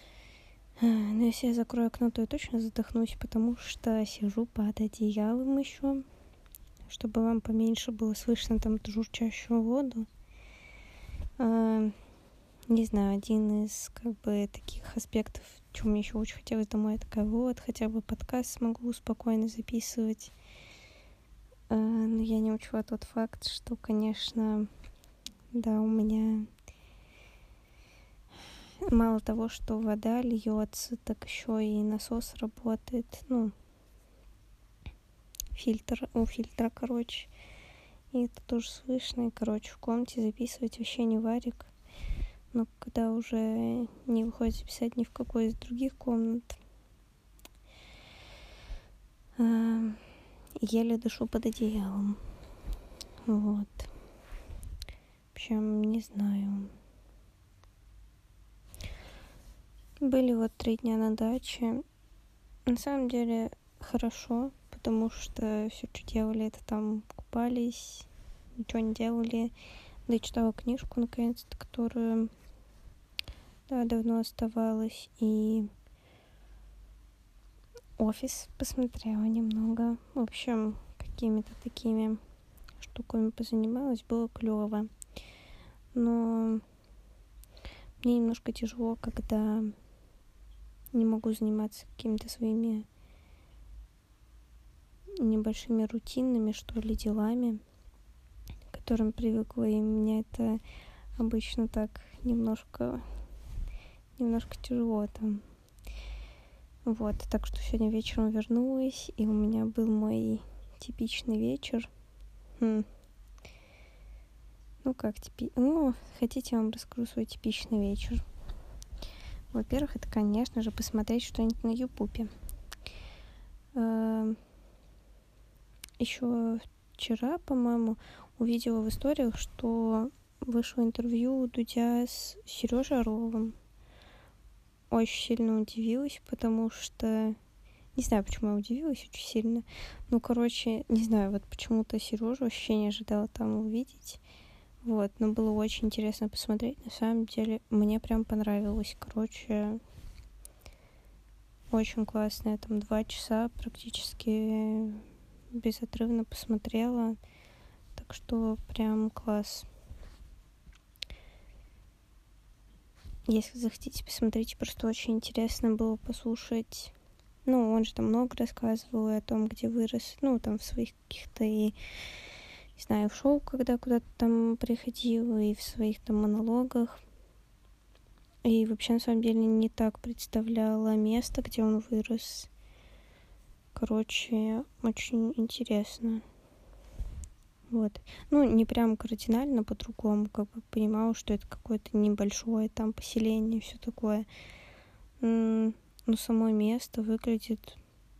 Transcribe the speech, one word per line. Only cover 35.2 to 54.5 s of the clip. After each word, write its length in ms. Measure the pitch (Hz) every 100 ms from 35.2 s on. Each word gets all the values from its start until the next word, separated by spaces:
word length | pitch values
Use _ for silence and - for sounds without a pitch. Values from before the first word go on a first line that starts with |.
| - - -
фильтр, 560 | - - 220 - 240 -
у 120 | 240 226
фильтра, 440 | - 226 - 233
короче. 560 | - 240 240 233 - - - - - - - - - -
И 120 | 254
это 160 | 240 - -
тоже 240 | 240 233
слышно, 580 | - 262 254 - 240 240
и, 20 |
короче, 400 | - 226 214 -
в 80 | -
комнате 440 | - 233 247 247
записывать 560 | 220 - 240 - 226 -
вообще 260 | 226 -
не 140 | 226 220
варик. 480 | 226 233 240 - - - - - - - - - -
Но 140 | 240 226 -
когда 320 | - 233 226
уже 720 | 226 233 226 220 220 233 233 233 - -
не 180 | 226
выходит 320 | 226 - 233 226
записать 400 | - - 233 240
ни 80 |
в 60 | 226
какой 340 | - 240 233 220
из 80 |
других 420 | 220 - 240 269 -
комнат, 460 | - 233 226 233 - - - - - - - - - - - - - - - - - - - - - - - - - - - - - -
эм, 580 | 226 226 226 226 226 214 - - - - - -
еле 380 | 214 226 233 226
дышу 300 | 233 - 226
под 180 | 226 233
одеялом. 720 | 220 214 214 196 202 202 208 - - - - - - - - - - -
Вот. 420 | 214 208 208 208 - - - - - - - -